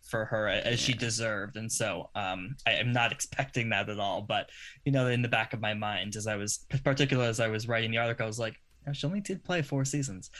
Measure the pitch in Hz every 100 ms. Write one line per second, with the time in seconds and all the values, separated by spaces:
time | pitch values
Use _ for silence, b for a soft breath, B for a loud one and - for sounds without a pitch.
0 | - 117 107 110 107 95 - 117 - 117
1 | 120 110 113 104 101 107 110 - 110 85
2 | - 98 98 92 110 139 - 104 123 120
3 | 117 - - - 135 - 113 101 104 104
4 | 101 92 104 104 - B B B - 135
5 | 127 120 120 117 113 113 107 107 107 101
6 | 98 107 104 107 104 - - 135 143 135
7 | 139 131 120 113 113 110 113 113 113 113
8 | 117 117 113 110 113 107 - - - 143
9 | 143 202 202 190 - 180 143 139 135 147
10 | 135 92 - B